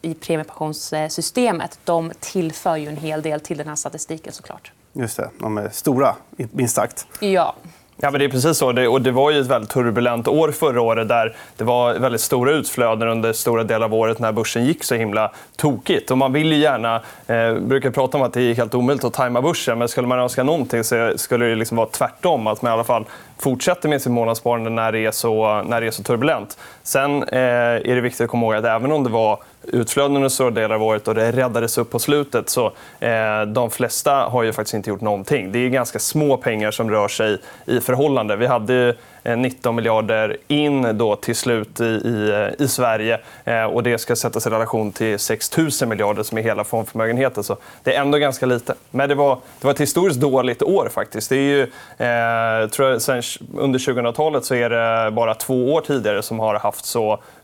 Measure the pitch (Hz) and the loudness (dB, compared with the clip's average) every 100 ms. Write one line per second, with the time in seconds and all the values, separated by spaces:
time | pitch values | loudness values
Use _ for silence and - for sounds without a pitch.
0 | 170 160 - 160 156 - 156 151 - 156 | -8 -10 -4 -4 -4 -8 -8 -6 -6 -4
1 | 156 160 165 - 240 170 - - - 170 | -4 -4 -4 0 0 0 -6 -8 -2 -2
2 | 165 - - 190 165 156 185 160 147 151 | -2 -10 -6 -4 -4 -2 -2 -2 -4 -8
3 | 156 156 156 151 151 151 151 151 143 160 | -6 -4 -4 -6 -6 -8 -8 -8 -8 -10
4 | - 160 - - - - - _ _ - | -10 -10 -12 -18 -18 -20 -20 _ _ -6
5 | 117 - - - 110 107 107 - - 131 | -6 -4 -8 -6 -6 -4 -6 -4 0 2
6 | 135 - - - 117 - 120 - 110 - | 2 0 -12 -12 -8 -2 -2 0 -2 -6
7 | - - 208 185 156 - 165 - _ - | -14 -6 0 2 0 -4 -16 -20 _ -4
8 | 143 139 139 131 147 156 131 123 123 131 | -2 2 2 2 2 4 2 4 4 4
9 | 127 123 147 147 127 123 110 135 120 107 | 4 4 4 4 2 0 0 0 2 2
10 | 120 120 113 147 160 - 156 123 117 113 | 2 0 0 2 2 2 0 2 2 0
11 | 110 120 113 - - - 117 123 123 92 | 2 2 0 -4 -20 -4 0 2 2 2
12 | 127 117 - 131 127 156 - - 120 110 | 0 0 0 2 2 2 0 0 0 2
13 | 117 113 113 110 - 113 113 110 110 110 | 0 0 0 0 0 0 0 0 2 2
14 | 113 113 113 110 110 117 123 151 - 120 | 0 0 0 0 -2 0 0 0 -2 -2
15 | 110 104 107 - - - 151 117 - 160 | 0 0 -2 -4 -20 -2 0 0 0 -2
16 | - 127 135 143 156 151 151 123 117 113 | 2 2 2 2 2 4 4 2 0 -2
17 | - - - 117 113 110 98 135 127 123 | -4 -18 -2 0 2 0 0 0 2 0
18 | 127 147 127 120 123 117 113 127 123 139 | 0 0 0 2 2 2 0 0 0 0
19 | 131 - 127 123 147 170 - 117 120 - | -2 0 0 2 0 0 -2 0 0 0
20 | 123 127 123 123 131 165 123 117 110 117 | 0 2 0 0 0 0 0 -2 0 0
21 | 113 - - 123 117 110 113 117 110 - | 0 -2 -2 0 2 0 0 0 -2 0
22 | 127 - 180 147 107 107 123 113 117 120 | -2 0 0 2 0 -2 0 0 2 0
23 | 110 - - - 139 127 - 175 151 143 | -2 -16 -20 -4 -2 0 0 0 0 0
24 | 131 120 113 113 120 117 113 113 113 110 | 0 0 0 0 0 0 0 -2 0 0
25 | 110 - 120 110 110 107 - 117 113 107 | 0 0 0 2 2 0 0 -2 -2 -4
26 | 101 120 143 135 101 - - - - 135 | -2 0 2 0 -4 -16 -20 -16 -4 0
27 | 139 143 - 127 127 120 120 117 113 123 | 0 0 0 0 2 2 2 0 0 0
28 | 120 - 117 120 117 107 113 113 127 156 | 0 -2 -2 0 0 2 2 0 2 0
29 | 127 110 110 104 - - - 120 113 - | 2 2 2 0 -6 -18 -2 -2 0 0
30 | 143 143 135 - 127 113 110 110 110 107 | 2 2 0 2 0 2 0 0 0 0
31 | 110 110 113 120 127 117 113 - 120 120 | 0 0 2 2 0 0 -2 -2 -2 -2
32 | - 147 143 120 - - 117 - - - | 0 0 0 -4 -2 -2 -2 -4 -20 -6
33 | 117 113 110 107 107 113 120 - 120 - | -2 0 0 0 -2 -2 -2 -2 -2 0
34 | - 139 123 123 113 110 107 110 104 98 | 2 2 2 0 0 -2 -4 -4 -4 -4
35 | 107 101 98 143 92 113 123 131 117 107 | -2 -4 -2 -2 -2 -2 0 0 -2 -4
36 | - 151 147 131 - 107 107 107 113 107 | -2 0 2 2 0 0 -2 -2 0 2
37 | 101 - 110 101 - - - 123 - 127 | 0 0 0 0 -6 -14 -2 -2 0 2
38 | 151 131 107 104 123 123 107 127 123 117 | 2 2 0 0 0 0 2 2 2 0
39 | - - - 117 127 127 123 113 113 110 | -10 -10 -4 0 -2 -2 -2 0 2 0
40 | 110 110 110 - - 147 147 139 120 110 | 2 0 0 -4 -2 0 2 2 0 0
41 | 113 104 - 117 127 117 107 - 117 110 | 0 0 -2 -2 0 -2 -2 -4 -2 0
42 | 117 110 107 104 101 - 139 - 120 110 | -2 0 0 0 -2 0 -2 0 0 2
43 | 110 113 - - - 117 110 104 120 113 | 0 -2 -4 -10 -2 0 0 0 0 0
44 | - 120 117 120 113 110 110 113 107 - | 0 -2 0 -2 -2 0 0 -2 -4 -2
45 | 113 101 - 113 - - 160 - 123 107 | -2 -2 -2 -4 -2 0 0 0 -2 0
46 | 104 104 107 113 113 104 104 113 107 113 | 0 0 -2 -2 -2 -2 -2 -4 -4 -2
47 | 113 120 131 113 104 98 - - - 135 | -2 2 0 -2 -6 -6 -8 -6 -2 0
48 | 143 147 147 123 127 123 - - - 127 | 2 2 2 0 0 0 -2 -8 -6 -2
49 | 139 143 143 127 - - 135 143 147 - | 0 4 2 2 -4 -4 -2 0 0 2
50 | 190 127 143 131 127 120 - 190 123 - | 2 2 2 2 2 0 0 2 0 -4
51 | 95 110 - 131 139 143 127 - - - | -6 -6 -2 2 4 2 0 -4 -20 -4
52 | 123 117 117 113 113 113 110 - 135 127 | 0 2 2 0 0 0 0 2 2 2
53 | 135 123 120 - - - 139 127 131 123 | 0 -2 -4 -10 -12 -2 0 0 0 0
54 | 117 117 156 147 - 123 117 117 113 113 | 0 0 0 0 -2 0 2 2 2 2
55 | 110 110 117 110 - 131 123 160 156 139 | 0 0 0 -2 -2 0 2 0 0 -2
56 | 107 104 107 113 110 104 104 - - 120 | 0 -2 -2 -2 0 0 -2 -4 -6 -2
57 | 107 107 - - | 0 -2 -6 -18